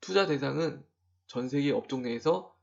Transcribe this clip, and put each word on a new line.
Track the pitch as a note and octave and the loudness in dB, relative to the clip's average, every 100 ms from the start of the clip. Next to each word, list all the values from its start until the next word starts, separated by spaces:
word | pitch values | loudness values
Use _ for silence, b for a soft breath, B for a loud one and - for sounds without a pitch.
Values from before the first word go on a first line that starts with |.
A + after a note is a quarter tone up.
투자 | - F#3+ F#3+ | 0 2 2
대상은 | C#3+ C#3 C#3 D#3+ - - _ _ _ _ | 2 0 -2 -2 -4 -16 _ _ _ _
전 | B2 B2+ | -6 -2
세계 | C#3 C#3+ | 0 2
업종 | B2 A#2+ C3 | 2 0 -4
내에서 | B2 A#2 D#3 F3+ F#3 _ | -4 -2 2 2 0 _